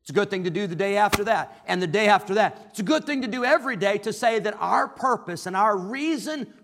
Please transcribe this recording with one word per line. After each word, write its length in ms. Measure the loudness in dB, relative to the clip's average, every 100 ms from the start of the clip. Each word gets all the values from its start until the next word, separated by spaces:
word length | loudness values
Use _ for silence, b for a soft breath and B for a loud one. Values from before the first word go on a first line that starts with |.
It's 80 | -2
a 40 |
good 160 | -2 0
thing 140 | -2
to 60 | -4
do 180 | -4 -4
the 80 | -2
day 220 | 0 2
after 260 | 2 0
that, 400 | 0 0 -2 -12 -4
and 160 | -2
the 60 | 0
day 220 | 2 4
after 240 | 4 4
that. 340 | 0 0 -2 -16
It's 80 | -8
a 40 |
good 220 | 0 0 0
thing 160 | -4
to 60 | -2
do 180 | -2 2
every 320 | 2 2 0
day 220 | 0 0
to 120 | -4
say 280 | 0 2 2
that 160 | -2 -4
our 300 | 0 2 0
purpose 560 | -2 0 0 -2 -8 -4
and 100 | 2
our 220 | 2 2
reason 760 | -2 -4 -2 -2 -4 -6 -8 B